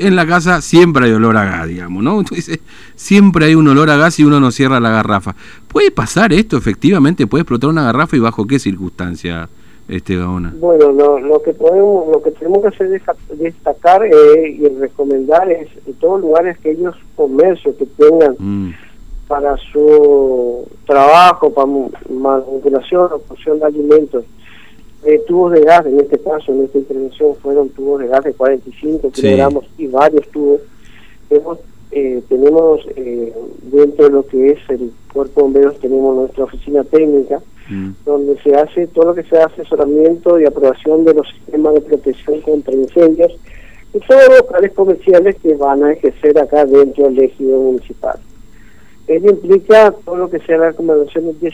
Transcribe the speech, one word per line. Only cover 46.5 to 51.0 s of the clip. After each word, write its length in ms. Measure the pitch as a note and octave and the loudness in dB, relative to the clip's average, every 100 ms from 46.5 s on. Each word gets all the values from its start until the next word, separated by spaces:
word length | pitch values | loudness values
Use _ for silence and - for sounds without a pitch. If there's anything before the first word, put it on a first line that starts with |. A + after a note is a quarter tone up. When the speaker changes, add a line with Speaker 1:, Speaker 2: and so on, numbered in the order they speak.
| D3 C#3 | 0 2
Speaker 2:
dentro 400 | C#3 C#3 B2+ C#3 | 4 2 2 0
del 120 | C3 | 2
ejido 400 | C3 - C3+ C3 | -2 -2 -2 0
municipal. 600 | C3 B2+ - - - - - - - - - - - - - | 0 -4 -8 -12 -10 -10 -16 -20 -20 -20 -20 -20 -20 -20 -4
Ello 240 | D#3+ G3 | 0 2
implica 600 | G3 F3 F#3+ - G#3+ G#3 - - | 0 2 0 4 4 4 2 -10
todo 100 | F3+ | -8
lo 140 | F3+ | -6
que 100 | E3+ | -8
sea 160 | - D#3+ | -4 -2
las 140 | E3 | 0
recomendaciones 680 | D#3+ E3 D#3 | -2 -2 0